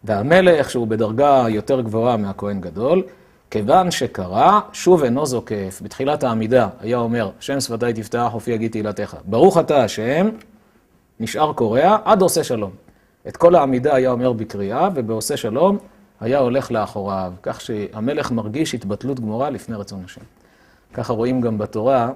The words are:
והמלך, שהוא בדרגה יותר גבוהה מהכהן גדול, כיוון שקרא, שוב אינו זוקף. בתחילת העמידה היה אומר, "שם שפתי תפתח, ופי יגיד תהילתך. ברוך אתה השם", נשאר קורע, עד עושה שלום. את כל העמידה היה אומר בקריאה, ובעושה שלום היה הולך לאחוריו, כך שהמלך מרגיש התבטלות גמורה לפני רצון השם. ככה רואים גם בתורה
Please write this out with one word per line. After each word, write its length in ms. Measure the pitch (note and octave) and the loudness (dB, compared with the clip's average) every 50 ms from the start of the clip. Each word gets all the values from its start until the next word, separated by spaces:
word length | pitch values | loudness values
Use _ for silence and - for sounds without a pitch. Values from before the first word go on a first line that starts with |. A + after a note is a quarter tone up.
| - | -2
והמלך, 640 | - G#2+ G2 G#2+ C#3+ E3 F#3+ F#3 F3+ E3+ D3+ C3 - | -2 -2 -2 2 4 4 6 6 6 4 4 2 -2
שהוא 160 | - B2+ A#2 | -2 -4 -2
בדרגה 580 | A2 A2 G#2+ A2+ G#2 A2 A#2 C#3+ C#3+ C#3 C3 B2 A2+ | -2 -2 -2 -2 -2 2 2 4 6 6 4 4 2
יותר 320 | G#2+ G#2 G2+ - C#3 C3 | 0 -2 0 0 0 0
גבוהה 360 | A#2+ A2 G#2 A2+ A2+ B2 A#2+ | 0 -2 -2 0 0 0 0
מהכהן 440 | G#2+ G#2 G2 F#2+ - G2+ G2+ G2+ G2 | 0 -2 -6 -6 -6 -6 -6 -6 -6
גדול, 420 | F2+ F2 D#2+ F#2+ A2+ C#3 E3+ F#3+ F#3 - - _ _ _ _ _ _ _ | -8 -8 -6 -4 0 2 2 2 0 -2 -14 _ _ _ _ _ _ _
כיוון 400 | - G#2+ G#2 G#2+ D#3 F#3 F#3 F3 | -6 -4 0 4 2 4 4 0
שקרא, 720 | - - C3 A#2 - - F#2 F2+ F#2 A2 C#3 F3 G3+ G#3 G#3 - | -2 -4 -6 -6 -6 -8 -8 -4 0 4 4 4 4 4 0 -2
שוב 320 | - - - F3 F3+ E3 C#3+ | -14 -2 4 4 4 6 4
אינו 220 | A#2+ A#2 C#3 D#3 | 2 0 0 -2
זוקף. 540 | D3+ B2+ A2+ - - A2 G2+ G2 F#2+ F#2 - | -2 -4 -4 -4 -6 -6 -6 -6 -8 -10 -12
בתחילת 420 | F2+ G2+ - - C3 C#3 D3 D3 D3 | -16 -16 -8 -4 -2 -2 0 0 0
העמידה 440 | B2 A2+ A2+ A2 A2 B2+ B2+ A2+ F#2+ - - | -2 -2 -2 -2 2 4 4 4 2 -2 -8
היה 160 | - A2 B2 | -4 -4 -2
אומר, 340 | B2 A#2 A2+ A#2 A#2+ A2 G2 - - | -2 -2 -2 -2 -2 -2 -4 -6 -10
"שם 200 | - - C#3 C#3 | -8 -6 -4 -4
שפתי 320 | A#2+ - A#2 G#2+ A#2+ A#2+ | -4 -4 -4 -2 -2 -2
תפתח, 400 | A2+ A2+ G#2+ G#2 - A#2+ A#2+ A#2 A2 | -2 -4 -6 -6 -4 -2 -2 -2 -4
ופי 140 | G#2+ - B2 | -4 -4 -4
יגיד 200 | A#2 G#2+ A2+ A2+ | -2 -2 -2 -4
תהילתך. 460 | A2 A2 G#2 G#2 G2+ G#2+ G#2 - - - - | -4 -4 -4 -4 -4 -6 -8 -8 -10 -14 -8
ברוך 340 | F#2 G#2 A#2 D#3+ F#3+ - E3 | -2 4 6 6 6 6 4
אתה 260 | D#3+ D#3+ D#3 C#3 A#2+ | 2 4 2 2 2
השם", 440 | G2 - - G#2+ A#2+ C#3 D#3+ F#3+ A3 A3 - - _ _ _ _ _ _ _ _ _ _ _ _ _ _ _ | 2 -2 -4 -2 0 0 2 0 0 -2 -6 -18 _ _ _ _ _ _ _ _ _ _ _ _ _ _ _
נשאר 320 | A2+ G#2+ - - A2+ - | -8 -6 0 0 0 0
קורע, 460 | A#2+ - A#2+ G#2+ G#2+ B2+ D#3 F#3+ G#3+ G#3 - | 0 -2 -2 0 2 2 4 4 2 2 4
עד 180 | F#3 G#3+ G3 | 2 4 4
עושה 220 | F#3+ E3+ - E3 D3 | 4 2 2 0 -2
שלום. 260 | - B2 A2 G#2 F#2+ G2 - _ - _ _ _ _ _ _ _ - | -2 -4 -4 -4 -8 -10 -18 _ -20 _ _ _ _ _ _ _ -16
את 80 | - | -2
כל 180 | - - E3+ F3 | 4 6 6 8
העמידה 400 | E3 C#3+ C3+ C3 B2 B2 D3+ C#3+ | 6 4 4 0 0 2 2 2
היה 160 | C3 B2+ B2+ | 4 2 2
אומר 220 | B2 A#2+ B2+ B2+ | 0 2 0 0
בקריאה, 560 | B2 A2 A2 - - G2+ G2 G2 A2 C#3 F3 G3 F#3 | 0 -2 -6 -8 -6 -6 -6 -4 0 0 0 0 0
ובעושה 420 | C3+ A#2 G#2+ A2+ A2 - - D3 | -2 -4 -4 -4 -4 -4 -4 -6
שלום 420 | C3 - A2 G#2+ C3+ E3+ G3 G#3 F#3+ - - _ _ _ _ _ _ | -4 -4 -4 0 2 2 2 2 0 -4 -14 _ _ _ _ _ _
היה 180 | G#2+ A2+ C3 C#3+ | -4 0 2 2
הולך 340 | C3 B2 A#2+ C#3 C3 - | 2 2 0 -2 -2 -2
לאחוריו, 600 | B2 A2 G2+ - - G#2 F#2+ G2+ G2 F#2+ F#2+ F#2 F2+ F#2 | -2 -2 -2 -2 -6 -8 -6 -4 -4 -4 -4 -6 -10 -10
כך 180 | - - A#2 - | -10 -10 -10 -8
שהמלך 680 | - - A2+ G#2 G2+ F#2+ - A2 G#2+ B2+ D3 D#3 C#3+ - | -8 -8 -6 -6 -6 -8 -8 -6 -4 -4 -4 -4 -4 -4
מרגיש 440 | B2+ A2+ G#2 G#2+ G#2+ C#3+ D#3+ - - | -4 -4 -4 -4 -4 -4 -4 -4 -6
התבטלות 460 | A#2 - G2 G#2 - - C3 C#3 B2+ | -8 -6 -6 -8 -6 -6 -6 -6 -6
גמורה 300 | A#2 G#2+ G#2+ A#2 C3+ D3+ | -6 -6 -4 -4 -4 -4
לפני 260 | C3+ G2+ - - A2+ | -6 -8 -10 -12 -10
רצון 280 | G#2 G2 - G2 F#2+ F2+ | -10 -10 -12 -14 -16 -16
השם. 160 | E2+ - - - - _ _ _ _ _ _ _ _ _ _ _ _ - | -16 -20 -20 -20 -20 _ _ _ _ _ _ _ _ _ _ _ _ -10
ככה 180 | B2 A#2+ - | -8 -4 -4
רואים 280 | A#2+ G#2+ A2+ B2 C3 B2+ | -2 -2 0 0 0 0
גם 180 | A#2+ A#2 A2 G#2 | 0 -2 -2 -4
בתורה 520 | G#2 G2+ - G#2+ G#2+ C3 C3+ B2+ A#2 B2 C#3 | -6 -4 -4 -2 0 2 2 2 2 0 -4